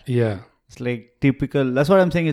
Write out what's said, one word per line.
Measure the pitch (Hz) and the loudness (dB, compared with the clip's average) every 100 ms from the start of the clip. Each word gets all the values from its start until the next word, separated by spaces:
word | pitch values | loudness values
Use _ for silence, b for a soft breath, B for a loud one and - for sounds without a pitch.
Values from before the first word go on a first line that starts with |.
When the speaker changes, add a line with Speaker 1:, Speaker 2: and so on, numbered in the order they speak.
| - | -4
Speaker 1:
Yeah. | 120 113 98 - _ _ | 0 0 -4 -14 _ _
Speaker 2:
It's | - 123 | -10 -8
like | 120 - _ 139 | -8 -10 _ 0
typical, | 131 135 143 131 127 | 0 -2 -2 -2 0
that's | 147 | 2
what | 190 | 4
I'm | 180 | 2
saying. | 170 165 | 0 -2